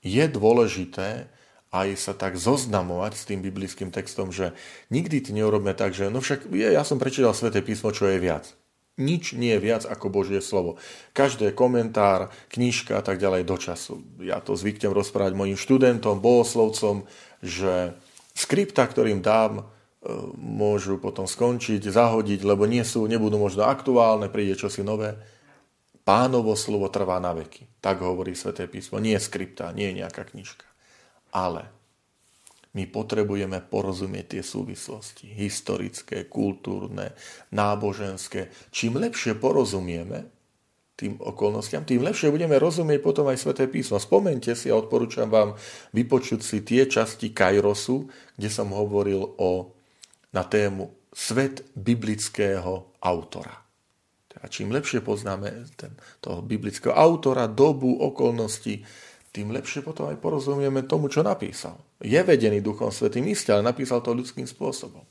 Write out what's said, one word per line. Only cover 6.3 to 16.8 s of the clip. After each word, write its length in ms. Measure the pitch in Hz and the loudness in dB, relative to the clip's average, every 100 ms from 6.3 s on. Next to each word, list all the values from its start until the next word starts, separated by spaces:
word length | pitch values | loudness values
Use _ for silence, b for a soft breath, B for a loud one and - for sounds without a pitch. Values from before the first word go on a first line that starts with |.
| 139 110 | -4 -2
je, 320 | 98 107 92 | 0 4 4
ja 80 | 147 | 4
som 160 | 135 | 0
prečítal 320 | 127 131 120 | 0 4 2
Sväté 240 | 104 117 101 | 4 0 0
písmo, 320 | 101 104 110 | -2 -2 -2
čo 160 | 101 101 | 2 2
je 160 | 95 | 2
viac. 320 | 90 78 - _ _ _ _ | 2 -2 -6 _ _ _ _
Nič 400 | - 135 170 - | -4 -2 -2 -4
nie 160 | 120 120 | -2 2
je 80 | 104 | 2
viac 240 | 104 113 | 2 0
ako 240 | - 104 101 | -2 -6 -2
Božie 320 | 98 95 98 | 0 0 -2
slovo. 400 | - 101 87 80 B B B | 0 0 0 -6 B B B
Každý 400 | - 139 117 104 | 2 2 2 -2
komentár, 800 | - 127 123 113 110 101 95 95 B B | 4 2 4 0 2 4 4 0 B B
knižka 480 | 120 123 120 - | 0 0 0 -2
a 80 | 104 | -2
tak 160 | 98 95 | -2 0
ďalej 240 | 98 92 | 2 2
do 160 | 87 92 | 0 -4
času. 400 | - 85 - 78 - 85 | -4 -8 -10 -14 -16 -14
Ja 160 | 92 98 | -6 -6
to 160 | 104 | -4
zvyknem 400 | 101 98 104 104 | -2 -2 -2 0
rozprávať 400 | 98 98 104 98 | 0 0 0 0
mojim 240 | 95 98 98 | 0 -2 -4
študentom, 640 | - 131 131 117 104 101 | 4 6 6 4 0 2
bohoslovcom, 800 | 110 123 117 120 110 110 | 6 6 4 2 2 2